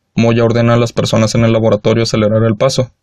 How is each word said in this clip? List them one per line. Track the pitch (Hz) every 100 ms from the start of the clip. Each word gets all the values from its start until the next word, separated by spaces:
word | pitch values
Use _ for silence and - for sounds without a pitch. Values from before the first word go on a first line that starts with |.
| _
Moya | - 117 117
ordena | 113 113 117
a | 117
las | 117
personas | - - 113 110
en | 117
el | 113
laboratorio | 113 110 104 110 117
acelerar | 113 113 104 110
el | 113 107
paso. | 131 131 120 _